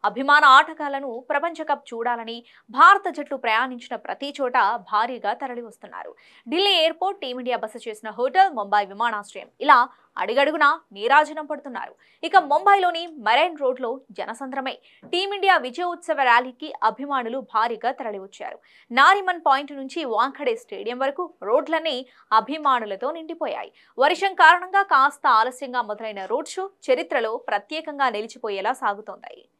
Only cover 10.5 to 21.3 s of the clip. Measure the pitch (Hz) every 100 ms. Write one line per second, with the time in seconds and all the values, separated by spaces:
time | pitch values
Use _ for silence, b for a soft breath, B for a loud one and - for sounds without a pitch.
10.5 | 311 285 - _ 196 220 277 302 311 302
11.5 | 302 277 226 - - b b 330 381 302
12.5 | 294 392 403 359 330 349 311 214 247 339
13.5 | 302 269 254 247 269 _ 202 240 240 269
14.5 | 277 262 - b b - 349 392 403 392
15.5 | 359 247 240 359 339 - 285 254 233 254
16.5 | 247 302 - 214 214 285 269 226 262 226
17.5 | 226 233 226 233 262 233 202 190 - -
18.5 | - b b b 233 294 392 370 349 320
19.5 | 269 285 285 269 339 294 214 254 269 277
20.5 | 226 - 196 202 247 262 285 349